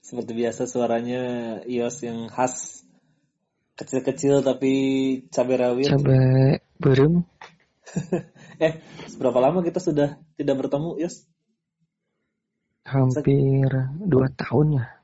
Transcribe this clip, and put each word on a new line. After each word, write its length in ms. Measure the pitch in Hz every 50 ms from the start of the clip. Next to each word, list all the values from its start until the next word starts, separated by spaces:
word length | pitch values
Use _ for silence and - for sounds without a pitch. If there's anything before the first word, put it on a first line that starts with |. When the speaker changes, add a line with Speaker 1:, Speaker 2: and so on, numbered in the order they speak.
Speaker 1:
Seperti 320 | _ - - 120 110 107 113
biasa 320 | 113 120 117 117 - 127
suaranya 580 | 123 - 123 120 117 117 117 120 120 123 127 127 123 123 120 117 113 113 101 - 120
Yos 320 | 123 120 120 120 120 -
yang 240 | - 117 117 117 113
khas, 560 | 110 - - 127 - - - - - - - _ _ _ _ _ _ _ _ _ _ _ _ _ _ _ _ _ _ _
kecil-kecil 640 | - - - 120 131 127 139 135 - - 139 139 139
tapi 320 | 139 135 123 127 135 135 135 135 135 135 135 135 135 135 131 131 - -
cabai 280 | - - 123 127 131
rawit. 300 | 123 123 123 123 127 139
Speaker 2:
Cabai 720 | 143 147 139 143 135 135 131 131 131 131 131 131 135 151 - _ _ _
beureum. 440 | _ - 143 131 131 139 156 170 175 175 _ _ _ - - _ _ _ _ _ _ _ -
Speaker 1:
<laughs> 380 | - 180 - - 185 165 - - _ - - - - -
Eh, 160 | 160 160 160 - - - - - - -
seberapa 320 | - - 139 127 117 127
lama 240 | 127 139 170 185 170
kita 160 | 170 170 185
sudah 400 | 180 175 156 147 143 139 143 - - _ _
tidak 160 | - 147 143 139
bertemu, 460 | 135 131 131 143 143 156 170 - -
Yos? 240 | 160 175 - - _ _ _ _ _ _ _ _ _ _ _ _ _ _ _ _ _ _ _ _ _ _ _ _ _ _ _ _ _ _ _ _ _
Speaker 2:
Hampir 840 | - 131 135 131 131 127 147 143 139 139 139 139 135 135 135 135
Speaker 1:
Se- 240 | 135 131 131 131 131 139 165 214
Speaker 2:
dua 240 | 190 143 127 131 135
tahun 380 | - - - - 127 127 151 151 151
ya. 100 | 131 113 - - _